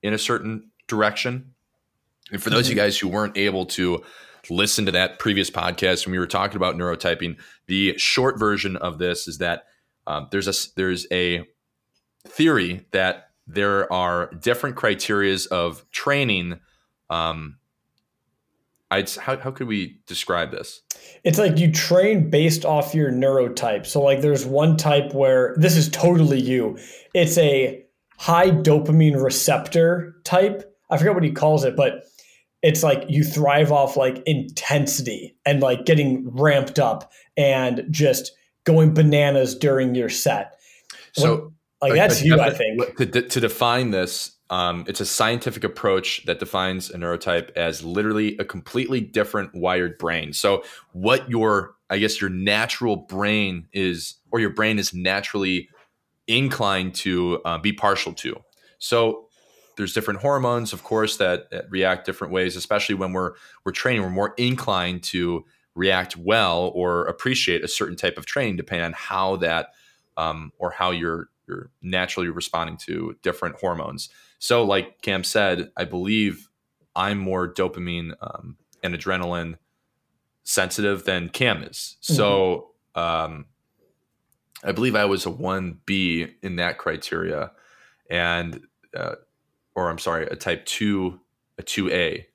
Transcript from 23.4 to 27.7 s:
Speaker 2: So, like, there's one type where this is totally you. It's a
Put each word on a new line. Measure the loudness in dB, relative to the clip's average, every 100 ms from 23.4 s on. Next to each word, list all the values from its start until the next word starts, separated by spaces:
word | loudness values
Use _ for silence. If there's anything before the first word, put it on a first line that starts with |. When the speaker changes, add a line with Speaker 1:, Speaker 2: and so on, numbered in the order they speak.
| 2 0 -2 -2 -2
Speaker 2:
So, | 2
like, | 4 4
there's | 4 2 2
one | 2 4 4
type | 4 2 2
where | 2 4 6 4 4
this | 6 6
is | 2
totally | 4 4 6 6 4
you. | 2 2 0 -4 -16 -20 -2
It's | 2 4 6
a | 4 4 2